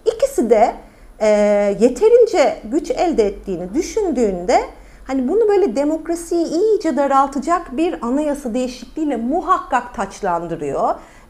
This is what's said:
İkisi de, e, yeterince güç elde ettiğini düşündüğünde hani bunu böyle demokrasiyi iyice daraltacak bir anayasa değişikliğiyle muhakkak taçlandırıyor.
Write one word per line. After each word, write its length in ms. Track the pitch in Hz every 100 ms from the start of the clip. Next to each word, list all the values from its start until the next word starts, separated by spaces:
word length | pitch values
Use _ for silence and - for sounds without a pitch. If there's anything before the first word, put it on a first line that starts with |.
İkisi 460 | - - 523 - 226
de, 240 | 226 247 - - - - -
e, 80 | 214 208 208 208 208 190
yeterince 760 | 240 254 440 480 453 359 277 -
güç 260 | 220 277 -
elde 360 | 508 349 254 202
ettiğini 480 | 202 - 175 180
düşündüğünde 880 | 233 370 - 392 254 220 185 180 320 508 - - - -
hani 220 | 269 247
bunu 200 | 392 427
böyle 280 | 403 339 214
demokrasiyi 720 | 294 320 320 339 - 339 320
iyice 500 | 311 440 415 320 285
daraltacak 800 | 277 269 269 269 302 349 339 247
bir 260 | 339 -
anayasa 520 | 233 269 302 285 254
değişikliğiyle 600 | 226 254 247 - - 302 240
muhakkak 800 | 233 330 311 349 339 254 240
taçlandırıyor. 1000 | - 196 - 196 170 170 160 147 156 233 - - -